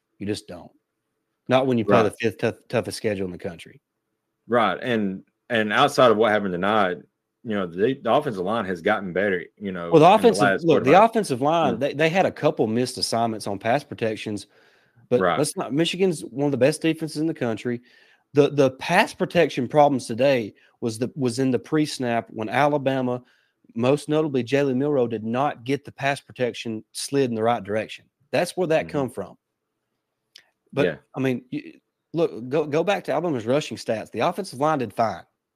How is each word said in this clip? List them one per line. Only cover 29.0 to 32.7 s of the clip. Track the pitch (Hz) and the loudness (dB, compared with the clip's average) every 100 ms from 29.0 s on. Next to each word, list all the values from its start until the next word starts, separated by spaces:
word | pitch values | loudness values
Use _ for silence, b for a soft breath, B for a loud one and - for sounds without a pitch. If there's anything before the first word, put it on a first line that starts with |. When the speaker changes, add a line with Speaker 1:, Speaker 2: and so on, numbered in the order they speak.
| 127 | -4
Speaker 1:
from. | 107 92 - _ _ _ _ _ _ _ _ _ b b _ _ | -6 -12 -16 _ _ _ _ _ _ _ _ _ b b _ _
But, | - 98 | -2 -2
Speaker 2:
Yeah. | 71 _ | -2 _
Speaker 1:
I | - | -4
mean, | 131 120 - | -2 -2 -6
you, | 147 - - _ _ _ | -12 -12 -18 _ _ _
look, | 156 165 98 123 | -4 -4 -4 -6
go, | 147 | -4
go | 151 | -2